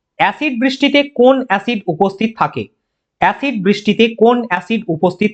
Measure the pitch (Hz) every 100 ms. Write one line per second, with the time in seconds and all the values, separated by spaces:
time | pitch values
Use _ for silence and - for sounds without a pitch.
0 | _ - 180 - 302 233 262 269 277 285
1 | 285 - 247 269 262 196 - 214 - 160
2 | 196 196 226 - 151 - 101 _ _ _
3 | _ - 175 208 277 226 185 202 208 196
4 | 226 226 226 240 233 180 - 226 202 156
5 | 180 180 208